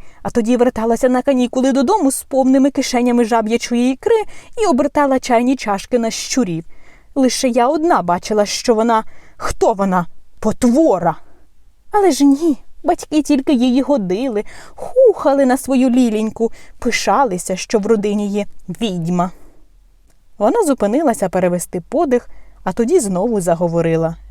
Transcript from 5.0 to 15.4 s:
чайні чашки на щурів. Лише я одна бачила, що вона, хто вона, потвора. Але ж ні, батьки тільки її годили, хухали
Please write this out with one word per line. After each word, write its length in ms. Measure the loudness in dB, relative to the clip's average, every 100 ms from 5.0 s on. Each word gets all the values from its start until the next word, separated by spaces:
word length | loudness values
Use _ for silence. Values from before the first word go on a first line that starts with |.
| 0 0
чайні 380 | 2 2 2 0
чашки 420 | -2 -4 -2 -2
на 120 | -2
щурів. 540 | -6 -4 -2 -2 -4 -8 -14 -18 -20 -8
Лише 340 | 0 0 0 0
я 200 | 2 2
одна 340 | 2 2 2
бачила, 440 | 0 -2 0 0 0
що 280 | -2 0
вона, 300 | 2 2 0 -2 -10 -16 -8
хто 360 | -6 0 0
вона, 340 | 2 0 0 -2 -8 -16 -6
потвора. 760 | -4 0 2 4 4 2 0 -2 -8 -20 -20 -20 -20 -20 -4
Але 200 | 2 2
ж 140 | 4
ні, 320 | 4 4 2 -2 -6 -4
батьки 400 | -2 -2 -2 -2
тільки 300 | 0 0 2
її 300 | 2 2 2
годили, 600 | 0 0 0 -2 -2 -4 -6 -12 -18
хухали 720 | -14 -2 4 4 4 2 4